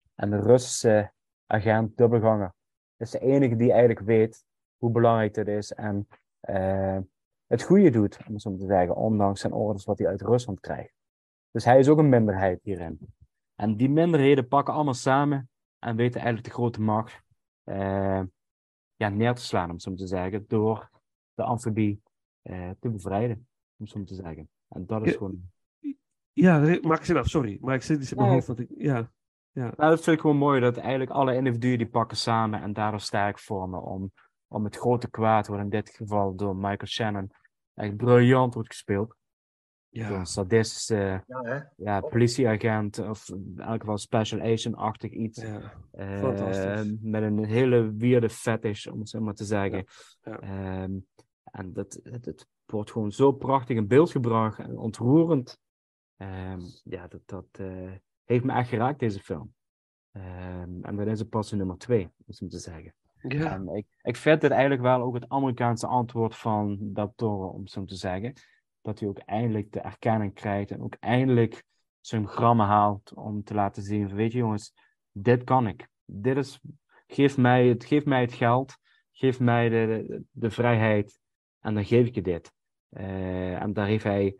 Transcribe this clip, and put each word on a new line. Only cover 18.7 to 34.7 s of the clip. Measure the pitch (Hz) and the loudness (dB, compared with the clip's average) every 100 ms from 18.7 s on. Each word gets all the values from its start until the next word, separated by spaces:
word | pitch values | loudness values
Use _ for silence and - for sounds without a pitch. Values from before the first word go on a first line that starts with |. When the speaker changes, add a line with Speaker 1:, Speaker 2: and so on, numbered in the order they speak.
| _ _ - | _ _ -6
Speaker 1:
ja, | 107 | -4
neer | 101 117 123 | 0 0 -2
te | |
slaan, | - 101 85 | -4 -4 -4
om | |
het | 87 | -8
zo | - | -10
te | 90 92 | -10 -6
zeggen, | 92 90 104 107 | -4 -4 -6 -2
door | 113 110 107 - _ _ _ _ | 0 0 -2 -8 _ _ _ _
de | - | -8
amfibie, | - 113 117 107 104 104 _ _ _ _ | -4 -4 -2 0 0 -2 _ _ _ _
eh, | - 90 90 95 | -14 -12 -10 -8
te | 123 | -8
bevrijden, | 104 95 98 120 104 _ _ _ - | -8 -4 -2 -2 -4 _ _ _ -18
om | 104 | -12
het | |
zo | 104 | -12
te | 90 95 | -12 -12
zeggen. | 87 78 78 _ _ | -12 -14 -18 _ _
En | - 92 | -14 -6
dat | 110 107 | -2 -2
is | |
Speaker 2:
Ja. | - | -2
Speaker 1:
gewoon | 98 90 90 _ _ _ 285 - _ _ _ | -6 -10 -14 _ _ _ -12 -12 _ _ _
Speaker 2:
Ja, | - 185 156 | 4 6 6
re-, | 151 175 | 4 2
maak | 160 160 | 2 0
ik | - | 2
zin | 156 | 0
af, | 117 | 2
sorry. | 160 113 98 | 0 -2 -4
Maar | 123 131 | -4 -4
ik | |
zit | - 151 | -2 -4
iets | 131 | -2
in | 135 | 0
mijn | 123 | 4
Speaker 1:
Nee. | 131 | 4
Speaker 2:
hoofd, | - | 0
want | 117 | -8
ik, | 117 - | -10 -4
ja, | 185 123 117 _ _ _ _ | -2 -2 -4 _ _ _ _
ja. | 139 120 - | -10 -8 2
Speaker 1:
Nou, | 156 | 4
dat | 165 | 4
vind | 170 156 | 4 2
ik | |
gewoon | 156 147 | 4 4
mooi, | 143 135 | 4 4
dat | 120 120 | 2 0
eigenlijk | 107 131 131 | -2 -2 -2
alle | 143 131 123 | 0 2 2
individuen | 135 117 127 123 | 0 0 0 0
die | 117 | 0
pakken | 117 113 - | 0 0 -2
samen | 120 113 110 107 | 0 0 0 -2
en | 104 | -6
daardoor | 104 107 107 | -4 -2 -4
sterk | - 107 101 - | -4 -2 -2 -4
vormen | - 101 92 92 | -8 -6 -6 -8
om, | - 95 98 _ _ _ _ | -8 -8 -10 _ _ _ _
om | 107 | -6
het | 104 | -6